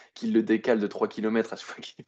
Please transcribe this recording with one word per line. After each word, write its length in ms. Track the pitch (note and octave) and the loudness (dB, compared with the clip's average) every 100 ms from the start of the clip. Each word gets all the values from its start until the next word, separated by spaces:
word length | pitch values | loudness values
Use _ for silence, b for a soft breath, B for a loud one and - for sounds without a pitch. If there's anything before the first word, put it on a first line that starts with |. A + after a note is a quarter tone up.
| b | b
qu'il 180 | - A2+ | -8 2
le 120 | A2 | 4
décale 340 | G#2+ A2+ B2+ A2+ | 4 2 2 2
de 80 | G#2 | 0
trois 220 | - G#2+ | -2 -4
kilomètres 440 | - G#2+ A2+ A2 | -2 0 0 0
à 40 | - | -4
chaque 100 | - | -14
fois 160 | - | -16
qu'il, 220 | - - | -16 -18